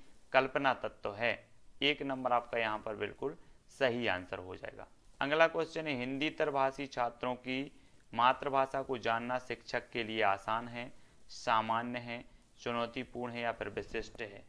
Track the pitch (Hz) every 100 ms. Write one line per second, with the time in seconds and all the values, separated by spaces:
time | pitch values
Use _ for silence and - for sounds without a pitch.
0 | - - - 131 135 147 139 120 110 -
1 | 110 101 117 - - - - - 139 147
2 | 139 131 127 120 - 120 113 107 110 104
3 | 101 - 135 - - - - - 131 120
4 | 113 92 90 95 92 95 - 104 107 -
5 | - - 135 160 165 165 156 165 156 127
6 | 127 135 156 156 151 139 135 135 135 -
7 | 120 - 123 123 127 131 139 - - -
8 | - 113 123 135 143 135 135 135 135 127
9 | 113 113 120 127 - 117 - 123 - 120
10 | 110 110 104 98 - 113 120 120 123 -
11 | - - - - - 113 110 113 120 123
12 | 120 120 - - - - 123 120 117 127
13 | 123 120 123 120 117 113 107 101 101 113
14 | - - 107 101